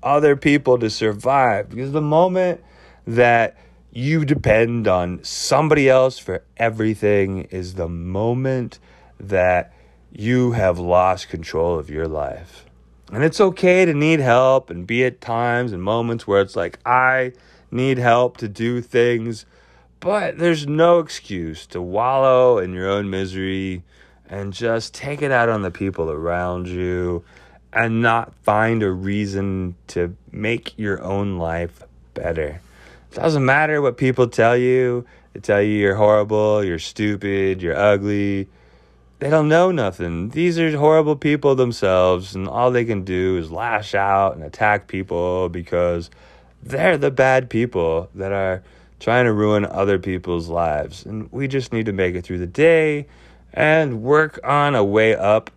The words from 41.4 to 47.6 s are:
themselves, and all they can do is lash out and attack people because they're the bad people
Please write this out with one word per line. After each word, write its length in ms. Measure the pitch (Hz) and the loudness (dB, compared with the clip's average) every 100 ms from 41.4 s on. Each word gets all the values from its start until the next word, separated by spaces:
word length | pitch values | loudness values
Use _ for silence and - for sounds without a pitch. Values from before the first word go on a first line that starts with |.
| 143 | 2
themselves, 800 | 135 123 113 98 92 92 90 95 | 2 0 0 0 4 4 2 -2
and 140 | 95 95 | -8 -6
all 240 | 104 123 | 0 0
they 120 | 123 | 0
can 200 | 117 104 | -2 -4
do 320 | 95 90 92 92 | -4 -4 -2 -2
is 160 | 80 | -4
lash 420 | 82 117 110 104 | -8 -4 -4 -2
out 400 | 101 98 98 98 | -2 0 2 2
and 80 | 73 | -2
attack 460 | 76 - 107 104 - | -14 -4 0 0 -4
people 600 | 98 92 85 90 90 92 | -8 -6 -4 -2 -2 -4
because 600 | 87 85 87 87 87 85 - - - _ _ | -6 -4 -2 0 -2 -6 -18 -20 -20 _ _
they're 380 | 120 135 175 165 | -10 -2 0 2
the 140 | 143 | 0
bad 360 | 131 131 131 131 | 2 2 2 0
people 600 | 113 | -2